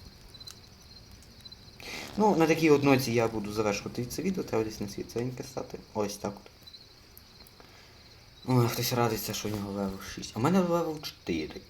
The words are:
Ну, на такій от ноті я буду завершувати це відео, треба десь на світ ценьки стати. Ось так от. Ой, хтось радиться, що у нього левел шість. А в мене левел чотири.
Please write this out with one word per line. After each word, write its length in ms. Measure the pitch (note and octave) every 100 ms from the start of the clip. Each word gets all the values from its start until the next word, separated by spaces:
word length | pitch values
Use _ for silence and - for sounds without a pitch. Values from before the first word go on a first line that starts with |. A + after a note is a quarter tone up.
| - - - - - - - - - - - - - - - - - - - - - -
Ну, 200 | G#3 D#3+
на 100 | D#3+
такій 240 | D#3 D#3+
от 120 | C#3
ноті 320 | C#3 C3 A#2
я 140 | A#2 A2+
буду 240 | A2 G2+
завершувати 520 | G#2+ G#2+ G2+ - -
це 180 | A#2+ -
відео, 220 | F3+ F#3
треба 200 | - A2+
десь 160 | A2 -
на 80 | G#2
світ 220 | - -
ценьки 320 | A2+ B2+ B2+
стати. 360 | - - - - -
Ось 220 | A2 G2+ -
так 160 | G#2 -
от. 140 | - - - - - - - - - - - - - - - - - - - - -
Ой, 220 | B2+ A#2
хтось 240 | B2 A#2+
радиться, 420 | A#2+ A#2 A2 -
що 140 | G#2 G#2+
у 20 |
нього 220 | G#2+ G2+
левел 280 | G2 G2 F#2+ -
шість. 180 | - -
А 40 | A2
в 40 |
мене 180 | C#3 F#3+
левел 400 | F3 E3+ D#3+ D3+
чотири. 580 | - - - E2 D2+ -